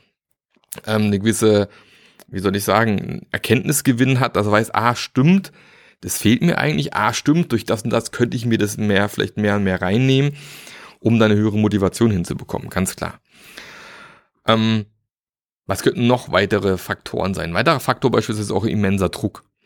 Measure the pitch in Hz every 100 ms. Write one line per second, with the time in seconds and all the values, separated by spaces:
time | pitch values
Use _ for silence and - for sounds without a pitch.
0 | _ _ _ _ _ _ - - - 110
1 | 107 101 107 110 110 104 98 - _ _
2 | _ _ - 101 95 98 98 101 113 98
3 | - - - - - 117 - 143 - 117
4 | 127 131 127 - 104 104 113 - 117 120
5 | - - 143 196 190 _ - _ _ _
6 | - - 104 123 170 - 147 151 - -
7 | 107 117 - 160 175 117 - 110 120 117
8 | - - 120 120 120 113 104 101 107 98
9 | 104 - 104 - 104 101 98 92 92 104
10 | 131 135 143 143 - - - - - -
11 | 113 117 110 104 107 104 107 98 92 -
12 | 117 98 85 - - - - - 92 -
13 | 82 - _ _ - - - - - -
14 | - - _ _ - 113 110 110 104 _
15 | _ _ _ _ _ _ - 98 - 131
16 | 120 123 - 90 98 104 95 92 - 98
17 | - - 90 92 82 85 123 151 - 127
18 | 123 110 - 107 101 101 101 107 101 98
19 | 90 - 104 - _ _